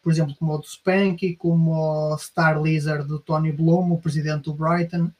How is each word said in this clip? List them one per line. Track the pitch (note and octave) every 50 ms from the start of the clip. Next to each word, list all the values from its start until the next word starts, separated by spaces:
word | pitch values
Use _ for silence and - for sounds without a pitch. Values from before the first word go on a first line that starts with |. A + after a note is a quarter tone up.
por | _ E3+
exemplo, | D#3+ D#3+ D#3+ C#3+ C#3 _
como | D#3+ D#3+ D3+
o |
do | D3 -
Spanky, | - - - _ F#3 F#3 G3 G3+ F#3+ F3 F3 F#3+ F3+ F3
como | _ - E3+ E3+ E3 E3 D#3+ D#3+
o | D#3+ D#3 D#3 D#3 D3+ D3+ D3+ D3+
Star | D3+ - - _ F3+ E3 D#3+ D#3 D3+
Lizard | D#3 D#3 D#3+ D#3 D3 D#3 D3+ D3 C#3+
do | C#3+ D3+ D3
Tony | - - D#3 D#3 D#3+ D#3
Bloom, | D3 D3 E3 E3 E3 F3+ F3+ F3
o | E3+ E3
presidente | - D#3+ C#3 D#3 D3 D3+ D3+ D3 C#3
do | D#3 D3
Brighton. | D3 D#3 D#3+ E3+ F3 E3+ E3+ - F3 E3+ E3 -